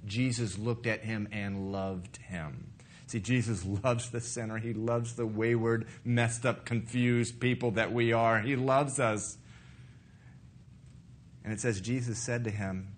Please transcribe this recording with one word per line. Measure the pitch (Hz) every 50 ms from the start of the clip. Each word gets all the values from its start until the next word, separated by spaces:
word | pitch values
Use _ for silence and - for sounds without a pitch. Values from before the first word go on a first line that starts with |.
| -
Jesus | 104 95 117 127 131 117 113 120 101 87
looked | 98 107 120 117 117 117
at | 120 110 107 110
him | 110 113 107 104 104
and | 110 104 101 101 98 98 98 98
loved | 98 98 95 98 95 92 90 - -
him. | - - - 92 87 78 73 65 - - - - - - - - - -
See, | - - 113
Jesus | 92 107 127 127 117 117 113 92 90
loves | 95 101 98 - - 120 117 117 -
the | - -
sinner. | 117 - - 120 113 110 110
He | 110 110 117 113
loves | 104 110 117 117 120 120 117 117
the | 120 120
wayward, | 113 107 107 110 117 120 117 113 117 117 113 113 - - - -
messed | 120 120 120 117 117 117 - -
up, | 127 113 - -
confused | - 120 113 113 - - 123 123 123 123 120 117 117 - -
people | - 127 123 - 127 120
that | 98 110 110 107 113
we | 120 120 113
are. | 113 113 113 113 113 110
He | 104 131 143
loves | 127 127 135 131 139 147 139 127 139
us. | 131 113 107 104 - - - - - - - - - - - - - - - - - - - - - - - - - - - - - - - - - - - - - - - - - - - - -
And | 104 110
it | 101
says, | - 123 110 95
Jesus | 92 113 123 131 120 120 110
said | - - - 120 120 120
to | 110
him | 101 104 101 95 95 95 95 98 -